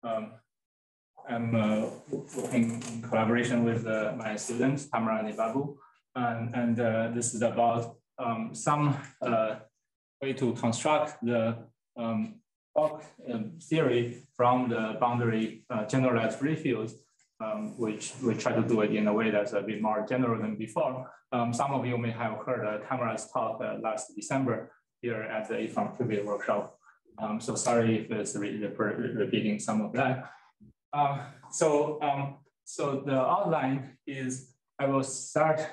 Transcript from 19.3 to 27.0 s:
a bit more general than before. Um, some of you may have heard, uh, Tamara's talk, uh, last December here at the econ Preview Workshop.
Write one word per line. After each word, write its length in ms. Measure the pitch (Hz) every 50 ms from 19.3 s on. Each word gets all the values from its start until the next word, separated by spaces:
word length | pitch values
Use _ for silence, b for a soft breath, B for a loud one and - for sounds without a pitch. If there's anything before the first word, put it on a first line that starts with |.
| 104 104 101 - 107
a 80 | 101
bit 200 | 95 104 107 104
more 240 | 110 107 107 107 107 -
general 340 | 131 127 131 117 113 107
than 140 | 104 107 107
before. 560 | 104 110 110 - 170 156 139 127 127 131 B B B B _
Um, 200 | - 123 117 120
some 200 | 117 - 139 139
of 140 | 139 131 117
you 120 | 123 123 117
may 140 | 117 117
have 260 | 113 - 120 110 107 - -
heard, 200 | - 127 113 104
uh, 120 | 107 107 107 - -
Tamara's 400 | 131 123 123 113 110 110 - - -
talk, 260 | 131 117 113 110 -
uh, 160 | 113 107 107 107
last 340 | 110 113 107 110 - - -
December 560 | - - - 139 135 135 120 110 - - B B B B _ _ _
here 220 | - 120 113 110 107
at 260 | 110 113 110 107 -
the 60 | 113
econ 420 | 107 110 110 - 113 107 - - -
Preview 260 | 127 117 107 101 101
Workshop. 540 | 104 101 98 - - 110 104 104 - - _ b b b b